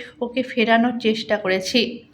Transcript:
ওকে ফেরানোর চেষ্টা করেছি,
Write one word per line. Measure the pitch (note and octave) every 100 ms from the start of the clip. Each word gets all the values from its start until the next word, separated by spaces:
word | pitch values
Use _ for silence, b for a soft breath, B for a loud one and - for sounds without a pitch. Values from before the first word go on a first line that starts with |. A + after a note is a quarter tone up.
| B B
ওকে | A#3 A#3+
ফেরানোর | B3+ B3 A3 A3+ B3 A#3
চেষ্টা | A3 A3 - G#3
করেছি, | F#3+ F#3 - - - - -